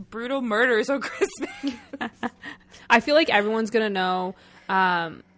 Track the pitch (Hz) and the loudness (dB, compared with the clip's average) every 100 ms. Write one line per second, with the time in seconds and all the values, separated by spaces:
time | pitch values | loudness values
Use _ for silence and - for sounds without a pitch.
0 | 196 226 247 277 220 208 254 220 254 269 | -12 -10 -4 -4 0 2 4 2 2 -2
1 | - - 392 - 294 - 277 233 - 277 | -4 -4 -4 -2 -10 -6 -8 -8 -16 -10
2 | 233 - - - - - _ - - 233 | -10 -8 -10 -8 -18 -18 _ -20 2 2
3 | 285 302 320 208 208 220 220 220 214 190 | 6 4 6 2 2 -2 0 0 0 -2
4 | 185 185 185 - - - - 190 185 175 | -2 -2 -4 -8 -20 -18 -2 2 2 2
5 | 165 - - | -2 -10 -20